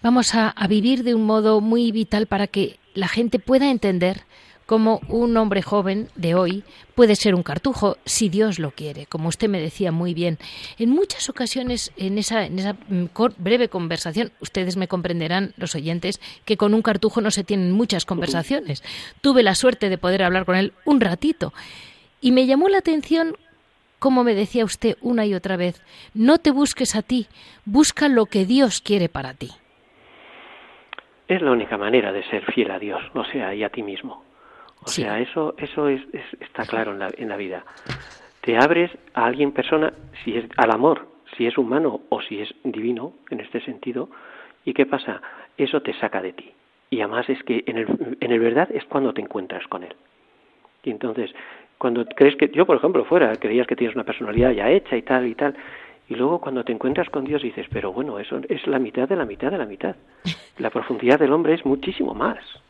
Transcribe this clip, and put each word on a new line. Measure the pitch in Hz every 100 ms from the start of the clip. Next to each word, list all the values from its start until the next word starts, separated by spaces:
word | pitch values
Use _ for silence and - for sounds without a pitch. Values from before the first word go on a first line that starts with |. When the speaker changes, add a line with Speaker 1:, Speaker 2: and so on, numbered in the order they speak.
Speaker 1:
vamos | 233 247 233
a, | 226 220
a | - 196
vivir | 214 226 262
de | 240
un | 233
modo | 214 220 214 214
muy | 214 233 233
vital | 220 214 214 220
para | 196 202
que | 202 190 - _
la | 190 180
gente | - 233 233
pueda | - 262 277
entender | 247 202 185 180 190 - - - - -
cómo | 220 220 226 -
un | 233 240 226
hombre | 220 196
joven | - 208 190 196 220
de | - 170
hoy | 175 180 196 - - -
puede | - 233 208
ser | 214
un | 180
cartujo, | 170 147 269 247 202 -
si | - - 214
Dios | 185 214 170
lo | 147
quiere, | - 151 143 147
como | 160 165
usted | - 220
me | 190
decía | 156 - 185
muy | 165 175
bien. | 165 175 156 - - - -
En | 233
muchas | 294 392 - -
ocasiones, | - 240 262 247 240 - -
en | 190 202
esa, | 202 226
en | 190 185
esa, | 196 202 -
mm, | 185 175
cor-, | - 233 -
breve | 180 240 240
conversación, | 190 165 165 175 160 247 _
ustedes | - 196 185 185
me | 185
comprenderán, | 185 175 170 160 180 196 -
los | 180
oyentes, | 160 151 170 180 - - -
que | - 214
con | 208
un | 220
cartujo | 226 196 214 233
no | 214
se | 208
tienen | 190 202 180
muchas | 196 240 180
conversaciones. | - 175 170 170 160 277 311 139 - - - -
Tuve | 277 254
la | 196
suerte | 180 254 233 202
de | 180
poder | 180 196
hablar | 180 185
con | 185 185
él | 196 _
un | - 285
ratito. | 202 170 302 320 156 - - - - - _ _
Y | 254
me | 254 262
llamó | 269 381
la | 392
atención, | 359 311 - 330 330 - _ _ _ _ _ _
como | 269 254
me | 240
decía | 202 208 247 220
usted | - 226 -
una | - 233
y | 208
otra | 190 190 185
vez, | 180 170 _ - -
"No | 214 233 330
te | 311
busques | 262 285 - 254
a | 214
ti, | - 254 208 - - -
busca | - 220 302 - 294
lo | 240 214
que | 202
Dios | 190 254 254 -
quiere | - 202 170
para | 143 131
ti". | 131 120 - _ _ _ _ _ - - - - - - - _ - _ _ -
Speaker 2:
Es | 185
la | 151
única | 123 101 107
manera | 101 123 104
de | 98
ser | 95 98 -
fiel | - 101
a | 92
Dios, | 104 92 -
o | 131
sea, | 101 139 95
y | 101
a | 104
ti | -
mismo. | 104 95 123 - _ _ - - - _
O | -
Speaker 1:
Sí. | -
Speaker 2:
sea, | 110 107
eso, | 123 - 156 -
eso | 147 - 147
es, | 135 135
es, | - - -
está | - -
claro | 113 113 110
en | 101
la, | 95 -
en | 113
la | 101
vida. | 95 90 - - - - - - - _
Te | - 113
abres | 143 170 175 - -
a | - 117
alguien, | 127 139
persona, | 135 - 156 156 - - -
si | - 113
es | 113 -
al | 117
amor, | 110 143 156 - _ - -
si | 117
es | 131
humano | 117 135 160 104 -
o | 110
si | - 101
es | 104 -
divino, | 135 110 113 120 127 - -
en | 117
este | - 117
sentido, | 143 110 131 120 156 - - - - _
¿y | -
qué | 131 135
pasa? | 135 - 95 - - - -
Eso | 139 147
te | 131 -
saca | 110 95
de | 92
ti. | 87 - _ _ _ _
Y | 117
además | 104 113 131
es | 131
que | - 113 -
en | 113
el, | 110 113 135 135
en | 117
el | 117
verdad | 117 123 185
es | -
cuando | - 143 131
te | 110
encuentras | 104 104 92 92 -
con | 95
él. | 90 - _ _ _ _ _ _ _ _
Y | -
entonces, | 107 123 113 101 - - - _ _
cuando | 127 120 117
crees | - 139 139
que, | 147
yo, | -
por | 185 135
ejemplo, | 160 185
fuera, | 107 175 123 110
creías | 107 117 120
que | 123
tienes | 117 120
una |
personalidad | - - 110 110 127
ya | 110 107
hecha | 190 - 120
y |
tal | - 131 123
y |
tal, | 113 147 139 - - - - _
y |
luego | 117 131 170
cuando | 147 127
te | 117
encuentras | 113 131 151 170
con | 147
Dios | 135 147
dices, | 127 107 -
"Pero | 110 98
bueno, | 104 143 104
eso | 104 107 -
es | 214 -
la | 135
mitad | 117 - 135
de | 185
la | 120
mitad | 98 131
de | 190
la | 110
mitad". | 95 - - _ _
Speaker 1:
<laughs> | 180 165 - -
Speaker 2:
La | 120
profundidad | 117 - 123 123 143
del | 143
hombre | 156 151
es | 160 135
muchísimo | 139 160 - -
más. | 104 147 226 - - _